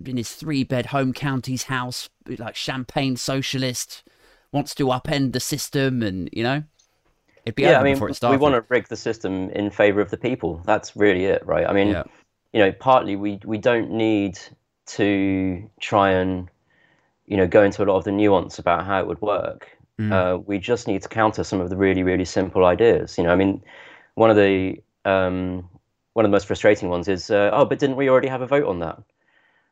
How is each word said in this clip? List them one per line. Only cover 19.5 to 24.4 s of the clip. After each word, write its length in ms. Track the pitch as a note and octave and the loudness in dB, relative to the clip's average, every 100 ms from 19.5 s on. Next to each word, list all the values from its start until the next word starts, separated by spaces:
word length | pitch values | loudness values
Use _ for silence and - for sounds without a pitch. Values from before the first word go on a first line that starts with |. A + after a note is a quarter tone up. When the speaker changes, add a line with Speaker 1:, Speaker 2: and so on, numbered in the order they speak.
| - - _ _ - | -10 -18 _ _ -8
Speaker 1:
Mm. 140 | G#2+ | -2
Speaker 2:
Uh, 260 | F#2+ F2+ F2+ | 0 0 -2
we 200 | F#2+ G2+ | -4 -6
just 280 | G2+ A#2+ A#2+ | -2 -4 -2
need 120 | F#2+ | -6
to 60 | - | -4
counter 360 | A2+ A2 A2 | 0 0 0
some 160 | F#2+ G2 | -4 -4
of 100 | F2+ | -4
the 60 | F#2 | 0
really, 260 | G2 F#2 | 2 2
really 220 | F#2 F#2 F2+ | 0 0 -2
simple 400 | G#2+ F#2+ G2 F2+ | -2 -2 2 2
ideas. 500 | F2 F#2+ E2+ - - | 4 4 2 0 -2
You 80 | |
know, 60 | E2+ | 2
I 40 | F2+ | 2
mean, 260 | G2 G2+ - - - - _ | 2 0 -8 -20 -20 -20 _
one 140 | - A2+ | 2 4
of 80 | |
the, 400 | G#2 | 6